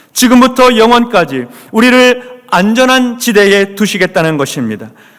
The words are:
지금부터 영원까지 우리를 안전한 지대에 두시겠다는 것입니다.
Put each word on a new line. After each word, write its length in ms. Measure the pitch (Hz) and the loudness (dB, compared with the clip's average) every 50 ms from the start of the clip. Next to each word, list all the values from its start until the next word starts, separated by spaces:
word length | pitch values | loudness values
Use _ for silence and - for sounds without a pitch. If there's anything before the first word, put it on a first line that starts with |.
| _ _ - | _ _ -6
지금부터 640 | - 254 233 254 247 254 254 247 254 254 254 247 | -2 0 2 4 4 2 2 2 2 2 2 2
영원까지 680 | 220 220 233 240 240 240 240 220 185 170 139 135 131 120 117 - - - - | 2 2 2 2 2 0 0 0 -2 -2 -2 -4 -8 -8 -10 -14 -20 -14 -6
우리를 680 | - 220 226 254 240 254 254 247 247 247 - - - - _ - | -2 0 2 2 4 4 4 2 2 -2 -6 -18 -20 -20 _ -4
안전한 680 | - 175 190 214 226 240 254 254 262 254 247 247 233 240 | -2 -2 0 0 0 0 0 0 0 0 -2 -2 -6 -6
지대에 560 | - 240 208 208 202 196 196 202 196 196 196 | -4 -2 2 2 2 2 2 0 0 -2 -4
두시겠다는 640 | 196 214 196 - 190 185 180 - 190 160 160 160 | -4 -4 -4 -2 -2 -4 -2 -2 -2 -2 -2 -2
것입니다. 520 | 143 135 131 - 147 123 110 107 98 113 110 - _ - _ _ | -4 -4 -6 -6 -8 -8 -8 -8 -10 -12 -18 -20 _ -20 _ _